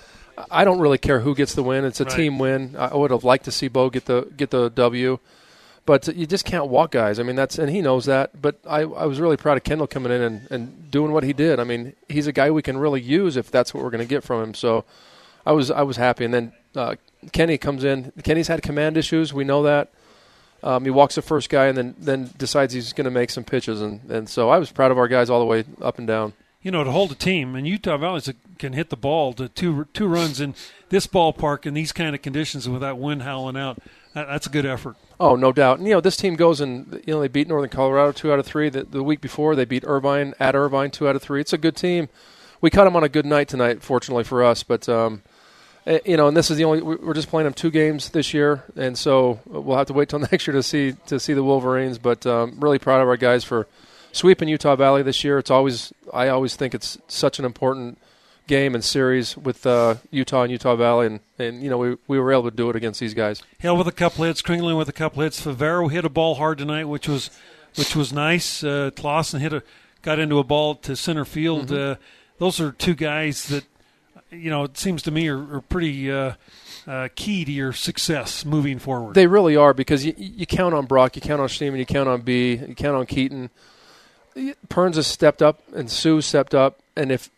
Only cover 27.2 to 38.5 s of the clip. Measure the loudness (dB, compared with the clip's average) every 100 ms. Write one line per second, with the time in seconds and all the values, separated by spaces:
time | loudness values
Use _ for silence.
27.2 | -2 -2 -2 -6 -4 -4 -2 -2 -2 -4
28.2 | -8 -12 _ -14 -8 -6 -6 -6 -2 0
29.2 | 0 -4 -10 -4 -2 -2 -6 -4 0 0
30.2 | -2 -4 -6 -8 -18 -20 _ -2 0 2
31.2 | 2 2 -2 -2 -4 -6 -6 -4 -4 -4
32.2 | -6 -6 -6 -6 -6 -6 -6 -6 -6 -6
33.2 | -6 -8 -8 -6 -6 -8 -16 -20 _ -12
34.2 | -8 -8 -4 -4 -2 -4 -10 -16 _ 2
35.2 | 4 6 4 6 4 4 2 2 2 0
36.2 | -2 4 4 4 -2 -6 -10 -12 -4 -2
37.2 | -2 0 0 -2 -2 0 2 4 2 2
38.2 | 0 0 0